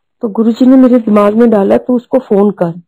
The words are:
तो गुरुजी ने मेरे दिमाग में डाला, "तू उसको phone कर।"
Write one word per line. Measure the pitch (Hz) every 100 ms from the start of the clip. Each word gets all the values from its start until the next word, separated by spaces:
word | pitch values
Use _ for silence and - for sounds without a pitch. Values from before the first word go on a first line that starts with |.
| _ _
तो | 233
गुरुजी | 196 226 226 254
ने | 262
मेरे | 254 247
दिमाग | 226 208 202
में | 214 240
डाला, | 214 196 240
"तू | - 247
उसको | - 262
phone | - 196 208
कर।" | 190 170 175